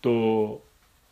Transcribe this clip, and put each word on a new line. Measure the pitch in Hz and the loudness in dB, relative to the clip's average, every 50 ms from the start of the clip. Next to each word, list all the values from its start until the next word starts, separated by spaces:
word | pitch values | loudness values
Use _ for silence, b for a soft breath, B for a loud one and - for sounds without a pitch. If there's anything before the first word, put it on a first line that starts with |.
또, | - 127 120 117 113 113 110 110 107 107 110 - - _ _ _ _ _ _ _ _ _ | -2 0 0 2 2 0 0 0 0 -2 -4 -12 -16 _ _ _ _ _ _ _ _ _